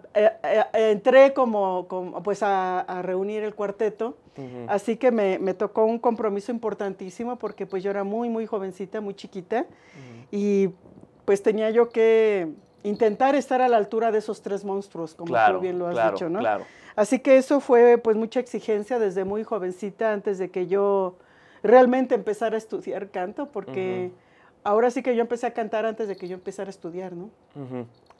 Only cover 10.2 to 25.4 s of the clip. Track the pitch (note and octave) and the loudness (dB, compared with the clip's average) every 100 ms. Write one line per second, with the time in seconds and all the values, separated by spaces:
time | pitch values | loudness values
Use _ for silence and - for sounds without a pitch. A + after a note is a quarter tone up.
10.2 | - G3+ G3+ G3 F#3+ F3 - - - _ | -10 -2 0 2 2 -2 -18 -20 -20 _
11.2 | - G3 A3+ G#3+ A3 A3+ A#3 A3+ A3+ A3+ | 0 2 2 0 2 2 2 4 4 6
12.2 | A3 G3 E3 - _ _ G#3 G#3 A3 G#3 | 4 2 -2 -8 _ _ -6 0 0 4
13.2 | C4+ C#4+ - B3+ B3+ A3+ G3+ A3+ A3+ G#3+ | 2 2 0 2 4 4 2 0 0 0
14.2 | G#3+ G3+ G3 G3 G3 G3 G3 E3 D#3+ - | -2 -8 -6 -6 -6 -8 -8 -10 -12 -10
15.2 | E3+ A#2 G#2+ F#2 F#3 F3+ F3 A#2+ A2 G2 | -2 4 4 4 -2 -4 -4 0 0 0
16.2 | E3 F#3+ A3+ G2+ - - - - G#3 C4 | -4 -2 -2 -2 -6 -18 -6 -2 0 0
17.2 | C#4+ C4 C4 C#4+ - A#3+ A#3+ A#3 A3+ A3 | 6 6 6 0 4 6 8 6 4 0
18.2 | A3+ B3+ B3 A3 - G#3 G#3 B3 G#3 F3+ | -2 -4 -6 -6 -4 -4 -2 -2 -2 -2
19.2 | F#3+ G#3 G#3+ G#3+ F#3 F3+ G3+ - A3 G#3 | -4 -6 -6 -6 -6 -8 -10 -4 -2 -2
20.2 | G#3 F#3 F3+ F#3 F3 G3 G3+ G3 F#3 F3+ | -4 -4 -4 -6 -2 0 2 2 -2 -6
21.2 | _ _ _ - G#3 B3+ B3 B3+ B3+ A#3+ | _ _ _ -4 6 8 8 4 0 -2
22.2 | G#3+ G3+ A3+ A3 - G3 F#3+ E3 G3 G3 | -2 -4 -4 -4 -6 -10 -8 -10 -8 -8
23.2 | F3+ A3+ C#4+ G3+ F#3+ F#3 F#3 F#3 F3+ - | -8 -8 -10 -10 -10 -6 -6 -6 -8 -12
24.2 | _ _ _ _ G#3 G#3+ B3 B3+ C4 A#3 | _ _ _ _ 0 2 2 0 -2 -2
25.2 | A#3 A#3+ | -2 -4